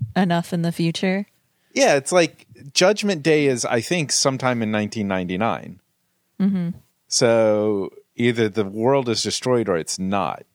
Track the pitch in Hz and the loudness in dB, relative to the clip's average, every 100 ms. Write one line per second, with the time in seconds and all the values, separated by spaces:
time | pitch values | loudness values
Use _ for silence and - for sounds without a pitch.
0 | - - 185 170 170 175 170 165 165 160 | -4 0 2 0 -2 -2 -2 -2 -2 0
1 | 190 190 202 _ _ _ _ 247 262 147 | -2 -2 -6 _ _ _ _ 2 4 4
2 | - 180 160 - _ - 139 - 180 208 | 4 2 2 0 _ -20 -8 2 2 4
3 | 208 180 151 151 143 123 110 120 113 180 | 0 0 2 4 4 0 0 -2 -2 -2
4 | 139 - 143 131 131 120 110 107 104 110 | -2 0 0 0 0 0 0 -2 -2 -4
5 | 98 95 90 92 113 80 - - _ _ | -2 -2 -2 -2 -2 -4 -8 -20 _ _
6 | _ _ _ - 196 190 170 - _ _ | _ _ _ -4 -2 -2 -4 -8 _ _
7 | _ - 120 117 110 107 107 101 92 - | _ 0 2 4 4 2 0 -2 -4 -10
8 | - - 120 117 110 98 98 101 117 139 | -14 -2 0 2 0 0 -4 -2 0 0
9 | 123 107 107 - 127 127 101 87 76 - | 0 -2 -4 -4 0 0 0 -2 -4 -6
10 | 95 101 82 50 - | -4 -2 -2 -6 -12